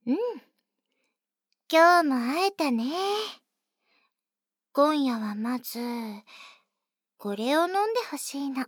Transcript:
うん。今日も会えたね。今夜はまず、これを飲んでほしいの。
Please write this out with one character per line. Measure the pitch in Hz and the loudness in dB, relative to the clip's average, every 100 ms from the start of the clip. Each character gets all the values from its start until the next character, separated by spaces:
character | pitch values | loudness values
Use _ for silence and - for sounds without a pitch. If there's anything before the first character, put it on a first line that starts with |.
| - | -2
う | |
ん。 | 294 480 349 - _ _ _ _ _ _ _ _ _ _ _ _ | -2 -2 -6 -16 _ _ _ _ _ _ _ _ _ _ _ _
今 | 320 339 349 | 6 8 8
日 | 311 | 4
も | 262 | 0
会 | 240 302 381 | 0 0 -2
え | |
た | 392 302 | 0 0
ね。 | 233 240 339 392 415 427 - _ _ _ _ _ _ _ _ _ _ _ _ _ | 0 -2 -2 -2 -2 -4 -10 _ _ _ _ _ _ _ _ _ _ _ _ _
今 | - 294 302 | 2 4 4
夜 | 269 233 | 0 -2
は | 214 208 | -4 -4
ま | 226 247 | -4 -4
ず、 | - 233 240 240 226 208 - - - - _ _ _ _ _ _ | -6 -8 -8 -6 -8 -12 -16 -20 -20 -20 _ _ _ _ _ _
こ | 202 202 | -8 -4
れ | 226 302 | 0 2
を | 349 | 2
飲 | |
ん | 381 427 | 0 0
で | 453 466 | -2 -4
ほ | 285 | -8
し | - 277 | -8 -6
い | 277 | -6
の。 | 262 | -4